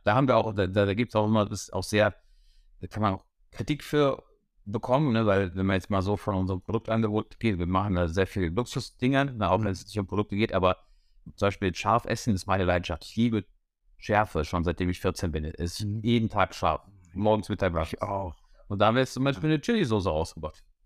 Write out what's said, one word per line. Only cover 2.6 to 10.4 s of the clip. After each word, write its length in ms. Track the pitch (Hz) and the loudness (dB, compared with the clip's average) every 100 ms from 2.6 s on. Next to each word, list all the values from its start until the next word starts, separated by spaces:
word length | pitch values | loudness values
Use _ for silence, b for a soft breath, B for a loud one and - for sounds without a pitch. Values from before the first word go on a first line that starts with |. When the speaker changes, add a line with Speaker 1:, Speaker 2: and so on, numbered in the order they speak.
| _ - | _ -16
Speaker 1:
da 60 | - | -12
kann 140 | - | -2
man 140 | 107 95 | -2 -2
auch 100 | _ _ _ | _ _ _
Kritik 320 | - 107 147 | -8 -4 -4
für 400 | - 147 143 - - _ _ _ - | -2 2 2 0 -8 _ _ _ -8
bekommen, 480 | 104 - 131 156 | -6 2 2 4
ne, 120 | 113 110 | 2 4
weil 300 | 98 95 95 | 4 2 0
wenn 100 | 95 | 0
man 100 | 95 | 0
jetzt 140 | - | 0
mal 120 | 98 | 0
so 140 | 92 101 | 0 -2
von 200 | - 95 | -2 -2
unserem 260 | 92 92 | -2 -4
Produktangebot 800 | - 110 - 113 110 107 - - | -4 -4 -2 0 0 0 -4 -4
geht, 200 | 113 90 | -2 0
wir 60 | 87 | 0
machen 300 | 92 101 87 | 0 0 0
da 120 | 85 | 0
sehr 200 | 85 92 | 0 0
viele 220 | 104 85 | 0 -2
Luxusdinger, 760 | 90 123 135 - - 127 135 139 | -2 -4 -4 -8 -4 0 2 0
na, 240 | 120 92 | 0 2
auch 100 | 104 | 2
wenn 80 | 104 | 2
es 140 | 92 | -4
Speaker 2:
Mhm. 60 | - | -6
Speaker 1:
nicht 120 | 104 | -6
um 80 | 95 | -4
Produkte 280 | 101 104 | -2 -2
geht, 180 | 101 | 0